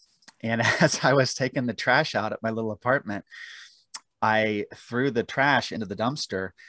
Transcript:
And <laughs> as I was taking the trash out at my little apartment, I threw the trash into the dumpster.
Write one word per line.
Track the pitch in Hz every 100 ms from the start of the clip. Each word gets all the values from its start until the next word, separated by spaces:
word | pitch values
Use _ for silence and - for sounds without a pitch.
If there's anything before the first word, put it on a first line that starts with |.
| _ _ - _
And | 113 113
<laughs> | 117 -
as | 156 -
I | 139
was | 135 131
taking | - 127 139 123
the |
trash | 107 - 127 156
out | 110 107
at | 104
my | 113
little | 110 113
apartment, | 104 123 139 - 101 - - - - - - _ - - _
I | 110 110 107 104 104 -
threw | - 120 139
the | 117
trash | 113 - 139 131 -
into | - 101
the | 98
dumpster. | 110 151 - 95 95 -